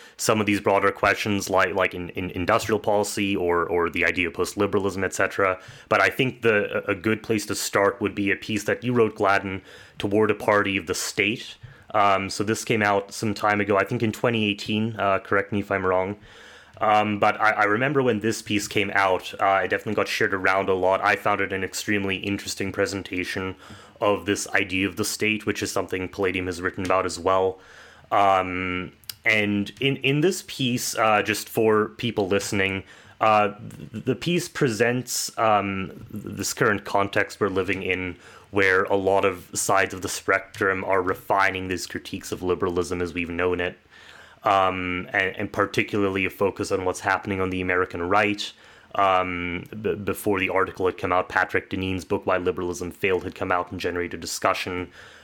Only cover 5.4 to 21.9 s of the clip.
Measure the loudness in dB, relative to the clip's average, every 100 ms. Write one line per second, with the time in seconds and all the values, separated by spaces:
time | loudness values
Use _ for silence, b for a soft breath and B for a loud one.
5.4 | 0 0 B B B 4 4 2 -2 0
6.4 | 2 2 2 -4 -2 -2 0 -2 0 -2
7.4 | -2 -6 -2 2 2 2 -4 -2 0 0
8.4 | -2 -4 -2 -2 0 2 2 4 2 2
9.4 | 0 -8 B B B -8 0 2 2 2
10.4 | 2 2 2 -2 -4 -4 -4 -2 -2 -2
11.4 | -10 -18 B B B 2 4 4 0 -4
12.4 | -2 -2 0 2 4 2 -2 -6 -4 0
13.4 | 2 2 2 2 2 0 -2 0 0 2
14.4 | 0 -2 -2 -2 -2 0 0 0 2 0
15.4 | 0 -4 -2 -2 2 2 0 -6 B B
16.4 | B B B -2 4 4 4 2 2 4
17.4 | 2 4 2 2 2 2 2 2 0 -4
18.4 | -2 -2 0 -2 0 2 2 2 -2 -2
19.4 | 2 2 2 -2 -2 -2 -2 0 0 2
20.4 | 2 2 2 2 2 2 2 2 2 0
21.4 | 0 -2 -4 -6 -2